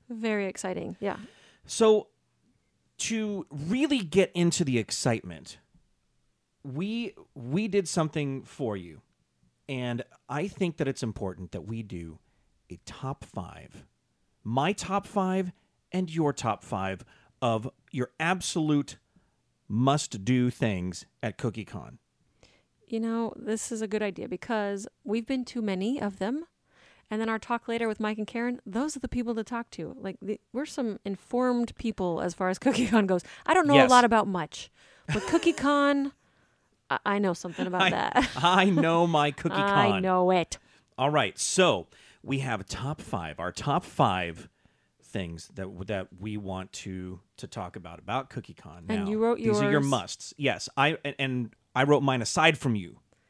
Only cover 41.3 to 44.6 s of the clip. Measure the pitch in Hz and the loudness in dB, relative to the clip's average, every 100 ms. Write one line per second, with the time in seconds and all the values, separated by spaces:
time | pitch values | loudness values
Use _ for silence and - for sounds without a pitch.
41.3 | - - - 180 98 - - - _ - | -2 -2 4 4 4 -2 -18 -20 _ -6
42.3 | 135 135 107 98 - 135 156 - 98 80 | -4 -2 -4 -6 -8 -6 -8 -6 -8 -6
43.3 | - 87 - 147 156 - - 123 92 85 | -6 -6 -4 0 0 -2 2 2 2 -2
44.3 | 82 - _ | -8 -16 _